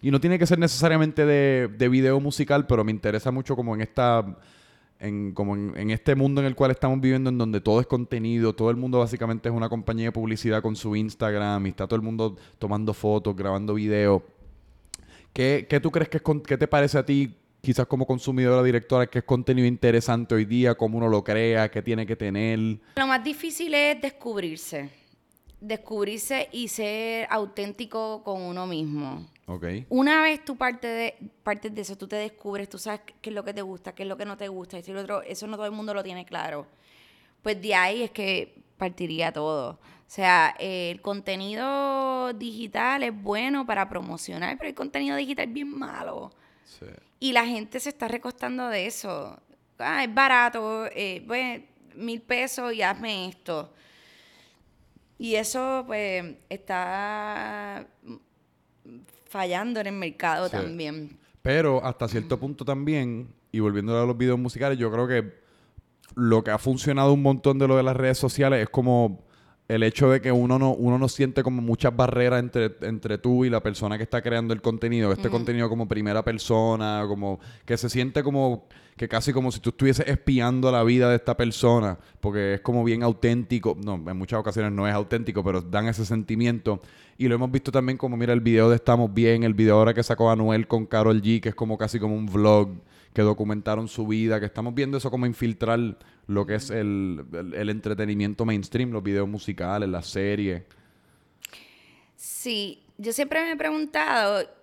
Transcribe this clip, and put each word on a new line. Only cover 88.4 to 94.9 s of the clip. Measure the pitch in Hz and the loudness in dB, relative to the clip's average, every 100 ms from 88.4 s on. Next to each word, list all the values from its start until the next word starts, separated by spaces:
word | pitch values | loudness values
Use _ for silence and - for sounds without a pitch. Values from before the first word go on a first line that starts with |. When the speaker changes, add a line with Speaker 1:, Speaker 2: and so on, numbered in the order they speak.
Speaker 1:
video | 113 113 113 | 6 6 8
de | 117 | 6
Estamos | - 120 117 | 6 4 4
Bien, | 101 117 117 | 4 4 6
el | 113 | 4
video | 104 110 104 | 6 6 8
ahora | 110 | 6
que | 117 | 4
sacó | 117 113 113 | 0 4 4
Anuel | 113 110 110 113 | 4 4 2 2
con | 117 | 0
Karol | 110 113 110 110 | 0 2 4 4
G, | 104 113 | 4 2
que | 113 | 0
es | |
como | 104 110 107 | -4 -4 -2
casi | 107 117 | -4 -2
como | 104 | -2
un | 107 107 | -2 -2
vlog, | 98 107 107 101 92 - _ _ | 4 8 8 6 -2 -18 _ _
que | - | 2
documentaron | 107 107 107 107 101 110 113 | 2 2 -2 -2 -2 -2 -4
su | - 107 | -6 -2
vida, | 110 110 110 | 0 2 0
que | 101 | -2
estamos | - 117 | -6 -6
viendo | 120 139 | -2 -2